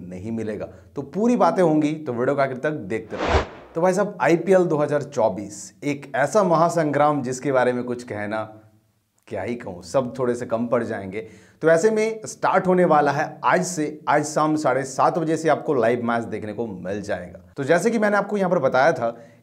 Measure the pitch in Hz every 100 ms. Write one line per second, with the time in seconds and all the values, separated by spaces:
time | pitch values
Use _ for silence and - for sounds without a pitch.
0 | 87 92 107 113 107 101 85 - - -
1 | 139 180 226 240 180 170 175 156 147 156
2 | 151 117 127 139 135 127 151 151 95 110
3 | - 104 98 - - - - - 180 185
4 | 202 - 135 165 160 185 175 151 143 147
5 | - - 110 95 101 - - - 143 143
6 | - 120 139 214 185 160 170 170 156 139
7 | 147 147 120 127 147 131 123 123 123 120
8 | - 104 104 110 110 - - _ _ _
9 | _ _ - 104 98 120 - 87 90 139
10 | 123 120 123 120 123 113 120 123 110 110
11 | 98 101 - - - _ 156 165 214 214
12 | 220 220 - - 139 190 180 185 175 151
13 | 143 139 156 - 117 139 170 156 151 -
14 | - 143 151 - 151 151 147 127 135 -
15 | 143 170 160 160 160 143 - 139 113 123
16 | 117 117 107 104 107 104 117 92 90 104
17 | 101 92 90 - - - 135 170 214 226
18 | 208 202 196 208 190 175 131 127 143 156
19 | 117 117 - -